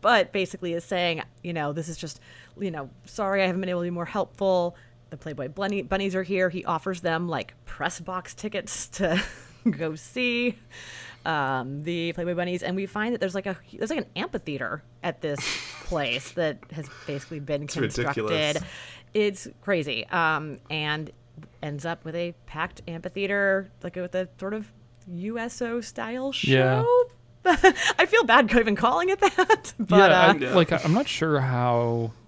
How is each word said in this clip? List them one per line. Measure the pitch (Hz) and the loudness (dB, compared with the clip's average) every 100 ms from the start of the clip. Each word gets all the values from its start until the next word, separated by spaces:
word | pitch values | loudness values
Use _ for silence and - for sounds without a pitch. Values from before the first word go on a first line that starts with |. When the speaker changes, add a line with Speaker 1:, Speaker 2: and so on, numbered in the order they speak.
Speaker 1:
but | 214 233 180 | 4 4 4
basically | 202 180 190 180 | 0 -4 -4 -4
is | 170 | -4
saying, | - 185 175 165 - - | -2 0 0 -2 -6 -12
you | 175 | -8
know, | 170 147 | -4 -4
"This | 147 160 | -4 -6
is | 160 | -8
just, | 160 - - - - - | -12 -14 -20 -20 -20 -8
you | 196 | -6
know, | 160 135 - - | -6 -10 -16 -18
sorry | - 196 196 | -4 0 2
I | 190 | 2
haven't | 180 | 0
been | 185 | -2
able | 180 | -2
to | 175 | -4
be | |
more | 175 170 | -4 -4
helpful. | 214 180 - 196 185 175 175 - - - | -4 -4 0 2 2 2 -4 -20 -20 -20
The | - | -14
Playboy | - 143 135 | -12 -10 -10
Bunny-, | 156 196 202 | -6 -4 -4
Bunnies | 185 190 196 | -2 -2 0
are | 185 | -2
here." | 180 190 185 | -2 2 2
He | 175 - | 0 -4
offers | 165 - 180 | -4 -2 -4
them, | 170 165 175 | -2 -2 -2
like, | 151 101 - | -4 -6 -12
press | - - 147 - | -16 -4 -4 -4
box | 165 185 175 | -8 -8 -8
tickets | - 208 208 - - - - | -10 -8 -8 -8 -8 -10 -2
to | 196 175 208 - - | 0 0 -2 -10 -20
<laughs> | - 240 | -4 -2
go | 143 160 156 | -2 -4 -6
see, | - 247 247 240 240 - - - - - - - - | -10 -4 -2 0 -2 -4 -14 -20 -18 -16 -18 -12 -4
um, | 156 135 131 127 139 | -2 0 -2 -4 -8
the | 151 170 170 | -6 -4 -4
Playboy | 170 170 175 | -4 -4 -2
Bunnies. | 175 180 | -2 -4
And | - 190 | -4 -4
we | 196 | -4
find | 208 214 | -4 -4
that | 240 | -2
there's, | 196 185 | -2 -4
like, | 196 | -6
a, | 180 - | -8 -12
there's, | - 214 | -8 -4
like, | 311 | -4
an | - - | -6 -8
amphitheater | 349 214 - 139 117 147 - - | -8 -8 -8 -6 -6 -8 -12 -10
at | 170 - | -8 -6
this | 156 143 | -6 -4
Speaker 2:
<laughs> | - - - - | -4 -6 -10 -14
Speaker 1:
place | - 170 139 120 - | -6 -2 -2 -4 -6
that | - 160 131 - | -2 -2 -2 -12
has | 151 139 - - | -12 -12 -14 -10
basically | 139 - 160 | -10 -8 -12
been | 143 147 | -6 -6
Speaker 2:
It's | 147 - | -4 -4
Speaker 1:
constructed. | 117 135 120 139 | -2 -2 -2 -2
Speaker 2:
ridiculous. | 107 143 151 143 - - - - - | -2 0 0 -2 -4 -14 -18 -20 -8
Speaker 1:
It's | 214 208 196 - - | -2 -2 -2 -14 -14
crazy. | - 190 147 117 - | -2 -2 0 -6 -4
Um, | 160 165 156 151 143 - | 0 0 0 -4 -12 -8
and | 156 151 151 156 - - - 156 - | -6 -2 -4 -6 -14 -20 -20 -20 -12
ends | 151 147 156 | -8 -6 -6
up | 165 - | -8 -8
with | 165 | -6
a | 175 170 - | -6 -8 -16
packed | 151 175 - - | -6 -6 -6 -12
amphitheater, | 165 175 190 196 202 196 190 190 - | -10 -10 -6 -2 0 2 2 -2 -12
like, | 180 180 | -10 -8
with | 180 185 | -6 -4
a | 185 - | -6 -8
sort | 190 | -8
of | 214 214 - - - - | -8 -10 -16 -20 -20 -14
U | 175 196 233 | -10 -8 -6
S | 226 - | -8 -6
O | 240 233 | -4 -4
style | 226 - 226 247 262 269 | -6 -8 -8 -6 -6 -2
Speaker 3:
Yeah. | - 131 131 131 | 2 4 6 4
Speaker 1:
show. | 466 494 494 - | 4 4 4 -2
<laughs> | - - 370 | -20 -4 2
I | 339 381 - - - 359 | 6 6 6 -2 2 4
feel | 440 269 | 4 8
bad | 233 233 | 6 8
even | 240 226 202 | 4 4 4
calling | 247 294 359 | 4 2 2
it | 392 | 4
that, | 392 - 370 427 - - | 2 4 4 4 2 -8
<laughs> | |
but, | 208 202 | 6 8
Speaker 3:
Yeah, | 196 170 180 | 10 10 8
Speaker 1:
uh, | |
Speaker 3:
I, | 185 | 6
Speaker 2:
Yeah. | 135 | 4
Speaker 3:
like, | 185 165 170 160 | 4 4 2 2
I'm | |
not | 180 285 | 2 2
sure | - 160 147 | 0 2 2
how | 131 127 123 120 120 117 113 110 | 2 2 2 2 2 0 -2 -6